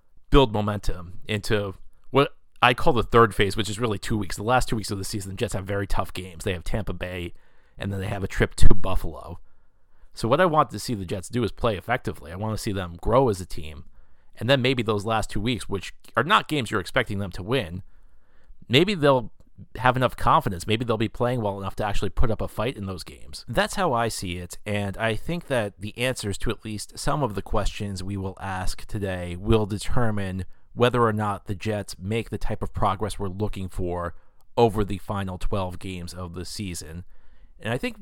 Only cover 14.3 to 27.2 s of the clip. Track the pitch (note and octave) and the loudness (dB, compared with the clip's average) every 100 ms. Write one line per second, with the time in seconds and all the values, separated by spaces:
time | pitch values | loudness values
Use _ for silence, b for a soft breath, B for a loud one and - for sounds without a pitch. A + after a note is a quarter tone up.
14.3 | - A2+ C3+ B2 B2 A2 G#2 G#2 A2 - | -6 0 2 2 0 0 -2 -2 -4 -2
15.3 | G#2+ A2 A#2+ - G2 - - - A2+ C#3+ | -4 -2 -4 -4 -6 -8 -16 -6 -2 2
16.3 | G#3+ - D3+ A2 G#2+ F2 C3 A#2+ G2 G2 | 0 0 -4 -2 -4 -2 -4 -2 -4 -6
17.3 | F2+ F#2 C3 D#2+ F#2 - - - - - | -8 -4 -4 -4 -10 -12 -18 -20 -20 -20
18.3 | - - - - B2 F#3 F#3+ C#3+ C3 G#2 | -20 -20 -16 2 4 4 2 4 2 0
19.3 | - - - - - B2 B2+ B2 - - | -12 -20 -20 -16 -2 0 2 0 0 2
20.3 | D#3 B2 F2 G#2 A2 A#2 A2 A2 - B2 | 4 2 -4 -2 -2 0 -2 -2 -2 -2
21.3 | B2 G#2 G2 F#2+ - G#2 G2 G2 - G#2 | -2 -4 -4 -8 -6 0 2 2 2 2
22.3 | G#2+ F#2+ - A#2 A2 F#2+ F#2 - - - | 2 -4 -4 -6 -6 -8 -10 -14 -16 -16
23.3 | - - C#3 G#3 - F3 A#2 A2+ - F#2 | -16 -6 -2 -2 -2 0 0 -2 -4 -6
24.3 | F2+ F2 - G#2 G#2 G2+ F#2+ A2+ A2 - | -8 -10 -10 -6 -4 -4 -4 -2 -2 -4
25.3 | E3+ - B2+ G#2 - G#2 A#2 B2+ B2 G#2 | -8 -4 -4 -4 -8 -12 -6 -4 -4 -4
26.3 | F#2+ B2 G#2 A2 G#2 - - D3 D3+ | -4 -4 -4 -8 -10 -12 -6 -4 -2